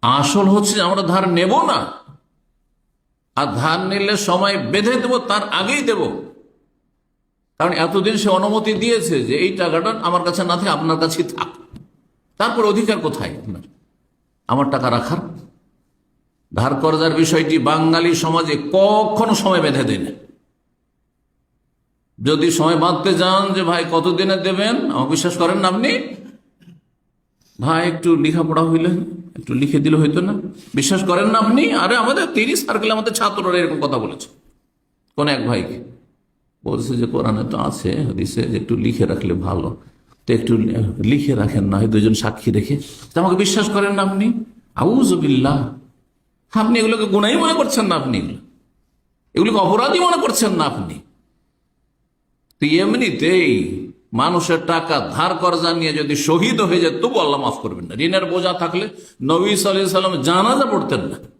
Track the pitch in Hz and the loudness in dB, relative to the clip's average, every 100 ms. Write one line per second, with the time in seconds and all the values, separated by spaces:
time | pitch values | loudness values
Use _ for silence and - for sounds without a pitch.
0 | 117 135 143 202 190 202 202 214 180 196 | 2 2 2 4 4 4 2 0 0 0
1 | 175 180 190 170 185 262 311 202 - - | 0 0 2 2 2 2 2 0 -4 -12
2 | - - _ _ _ _ _ _ _ _ | -20 -20 _ _ _ _ _ _ _ _
3 | _ _ _ - 143 104 147 165 190 196 | _ _ _ -4 -4 -2 0 0 -2 -2
4 | 196 208 - 180 196 196 120 175 208 247 | -2 -2 0 0 0 -2 -2 0 2 0
5 | 247 247 - 208 208 165 196 285 285 208 | 0 -2 0 -2 -2 -4 -2 -2 0 0
6 | 143 - - - _ _ _ _ _ _ | -2 -4 -12 -20 _ _ _ _ _ _
7 | _ _ _ _ _ _ 165 175 165 196 | _ _ _ _ _ _ -2 0 0 0
8 | 190 208 208 185 202 214 214 214 226 233 | 0 0 2 2 2 0 0 -2 0 0
9 | 175 151 117 139 185 190 175 165 190 220 | 0 -2 0 0 0 0 -2 0 -2 -4
10 | 165 175 170 175 185 175 196 151 160 160 | -2 -2 -2 -2 -2 -2 -2 -2 0 0
11 | 160 160 170 - - - - - - _ | -2 -2 -4 -4 -10 -10 -20 -20 -20 _
12 | _ _ _ _ 220 233 214 202 220 208 | _ _ _ _ -2 0 0 2 0 -2
13 | 156 131 95 78 - 90 - _ _ _ | -2 -4 -8 -10 -12 -14 -16 _ _ _
14 | _ _ _ _ _ 127 139 135 127 117 | _ _ _ _ _ -2 0 0 0 -2
15 | 117 165 - - - _ _ _ _ _ | -2 -6 -6 -14 -20 _ _ _ _ _
16 | _ _ _ _ _ - 120 139 156 156 | _ _ _ _ _ -4 -2 0 0 2
17 | 165 156 160 165 156 156 131 156 160 165 | 0 2 2 2 2 0 2 2 2 2
18 | 170 165 165 165 160 147 143 185 196 214 | 2 0 0 0 0 -2 0 4 4 4
19 | 214 214 226 214 202 185 147 131 120 104 | 2 0 2 2 2 2 2 0 0 -2
20 | 90 - - - _ _ _ _ _ _ | -4 -10 -18 -20 _ _ _ _ _ _
21 | _ _ _ _ _ _ _ _ _ _ | _ _ _ _ _ _ _ _ _ _
22 | _ - 117 151 170 160 156 165 170 175 | _ -6 0 2 2 4 2 4 2 2
23 | 196 170 180 190 196 185 175 175 170 165 | 2 2 2 2 2 0 0 0 0 0
24 | 170 175 190 190 190 190 208 240 - - | 0 0 0 0 0 0 0 0 -2 -2
25 | 135 160 175 170 170 196 190 190 262 480 | -2 0 -2 0 0 2 0 0 0 -2
26 | - - - - _ _ - - _ _ | -4 -14 -18 -20 _ _ -20 -20 _ _
27 | _ _ _ _ _ _ 127 160 175 165 | _ _ _ _ _ _ -2 0 0 0
28 | 170 160 151 160 156 165 165 160 170 180 | 2 2 2 0 0 2 2 2 2 0
29 | - - - - - 123 143 143 147 156 | -4 -10 -16 -16 -4 -2 2 2 2 4
30 | 147 156 185 208 - - - 143 - 190 | 4 2 0 -4 -8 -14 -6 -2 0 0
31 | 190 180 214 220 214 247 311 - 185 240 | 2 2 2 2 4 4 4 2 2 2
32 | 226 285 359 330 233 339 - 214 220 220 | 2 0 0 0 0 0 -2 -2 0 0
33 | 220 - 208 196 180 180 165 156 143 131 | -2 -2 -2 -2 0 0 0 0 -2 -2
34 | 104 80 - _ _ _ _ _ _ _ | -4 -10 -16 _ _ _ _ _ _ _
35 | _ - 147 139 113 113 85 - - - | _ -4 -2 -2 -2 -2 -4 -10 -14 -20
36 | _ _ _ _ _ _ - 123 117 123 | _ _ _ _ _ _ -6 -4 -4 -2
37 | 120 - 120 - - - 62 - - - | -2 -2 0 -2 -2 -4 -4 -4 -4 -2
38 | 135 92 - - 120 104 - 117 - 117 | -2 -2 -4 -2 -2 -4 -2 0 0 0
39 | - - 92 87 90 87 - - - _ | 0 0 -2 -2 -2 -4 -4 -8 -16 _
40 | _ _ - 113 110 113 107 - 107 - | _ _ -2 0 2 0 2 0 -2 -2
41 | 104 143 143 123 101 110 98 98 110 107 | 0 0 2 0 0 0 0 2 2 4
42 | 107 107 107 - - - - 143 - - | 2 2 -2 -4 0 0 0 -4 -6 -16
43 | - - 185 180 190 220 208 202 202 196 | -6 0 2 2 2 2 0 0 0 0
44 | 190 190 220 240 - - _ - 156 247 | 0 2 0 0 -6 -16 _ -2 2 4
45 | 240 180 151 131 135 139 117 - - _ | 2 2 2 2 2 0 -2 -8 -20 _
46 | _ _ _ _ _ 220 220 233 220 220 | _ _ _ _ _ -2 2 2 2 0
47 | 214 196 208 294 330 320 277 - 208 165 | 0 2 2 2 2 2 0 0 0 0
48 | 135 107 - - - _ _ _ _ _ | -2 -4 -4 -10 -16 _ _ _ _ _
49 | _ _ _ - 208 220 180 208 269 359 | _ _ _ 0 2 2 2 2 2 2
50 | 349 339 - 220 220 180 147 120 90 76 | 2 2 0 0 0 0 -2 -4 -10 -12
51 | - _ _ _ _ _ _ _ _ _ | -18 _ _ _ _ _ _ _ _ _
52 | _ _ _ _ _ _ 147 160 202 233 | _ _ _ _ _ _ 0 2 2 2
53 | 240 123 156 185 160 110 90 - - - | 0 0 0 2 2 2 0 -6 -10 -16
54 | _ 117 147 175 165 165 - 170 160 147 | _ -2 0 0 0 -2 0 -2 0 -4
55 | - - 170 170 175 170 170 165 160 151 | -4 -2 -2 0 0 0 0 0 -2 -2
56 | 143 143 - 165 214 254 196 175 165 - | -2 -2 2 2 2 2 2 2 2 0
57 | 240 220 156 143 127 110 113 87 85 107 | -2 0 0 0 -2 -4 -8 -10 -10 -4
58 | 160 190 175 175 180 175 170 175 208 - | 0 0 0 -2 -2 -2 -2 -4 -6 -10
59 | - _ 131 160 196 202 202 190 190 185 | -20 _ 0 2 2 2 0 0 0 0
60 | 190 175 131 180 214 262 262 202 - 208 | 0 -2 0 2 2 2 0 0 -2 -4
61 | 143 - - _ | -4 -10 -16 _